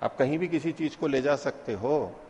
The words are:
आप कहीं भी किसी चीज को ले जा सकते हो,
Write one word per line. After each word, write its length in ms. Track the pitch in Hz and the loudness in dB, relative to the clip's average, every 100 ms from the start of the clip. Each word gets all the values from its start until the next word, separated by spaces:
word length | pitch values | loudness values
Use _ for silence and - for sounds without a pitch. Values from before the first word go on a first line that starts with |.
आप 140 | 113 - | -4 2
कहीं 220 | 131 156 | 2 2
भी 80 | 175 | 0
किसी 240 | 165 165 | 0 -2
चीज 240 | 160 156 - | -2 -4 -2
को 120 | 151 | 0
ले 140 | 135 | 2
जा 140 | 139 139 | 2 2
सकते 380 | 147 - - | 0 -6 -6
हो, 420 | 101 123 151 92 - | -4 0 0 0 -6